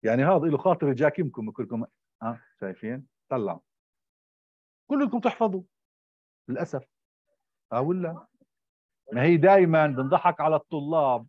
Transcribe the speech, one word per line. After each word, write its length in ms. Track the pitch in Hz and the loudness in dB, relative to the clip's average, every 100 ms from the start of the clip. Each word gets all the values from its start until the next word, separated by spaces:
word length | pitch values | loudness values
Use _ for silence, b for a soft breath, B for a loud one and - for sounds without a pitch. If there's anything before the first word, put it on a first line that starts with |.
يعني 220 | 110 117 | 0 0
هذا 220 | 143 185 160 | 2 2 2
له 120 | 147 | 0
خاطر 340 | 185 175 147 | 0 0 0
جاكمكم 580 | 123 151 165 160 - 110 | 0 0 0 -6 -6 -12
كلكم، 360 | 104 113 117 113 _ _ _ | -8 -8 -8 -10 _ _ _
ها، 200 | 113 117 _ _ | -10 -10 _ _
شايفين؟ 460 | 98 92 110 127 139 _ _ | -12 -10 -10 -12 -14 _ _
طلعوا. 320 | 131 101 85 _ _ _ _ _ _ _ _ _ _ _ _ _ | -6 -4 -8 _ _ _ _ _ _ _ _ _ _ _ _ _
كلكم 300 | 277 277 240 | -2 -2 -2
تحفظوا. 420 | 226 - 226 185 180 _ _ _ _ _ _ _ - | -4 -2 -2 -2 -10 _ _ _ _ _ _ _ -10
للاسف. 400 | 127 - 139 - _ _ _ _ _ _ _ _ | -8 -6 -8 -12 _ _ _ _ _ _ _ _
ها 60 | 113 | -4
ولا؟ 480 | 139 185 175 170 - _ _ _ _ _ _ _ - | -2 -4 -6 -10 -18 _ _ _ _ _ _ _ -10
ما 100 | 117 | -2
هي 140 | 147 170 | 2 6
دايمًا 500 | 175 196 185 160 151 | 6 6 6 4 2
بنضحك 540 | 127 135 170 180 170 | 0 0 2 2 0
على 160 | 156 156 | 0 -2
الطلاب، 680 | - 156 143 160 139 123 | -2 -8 -4 0 0 0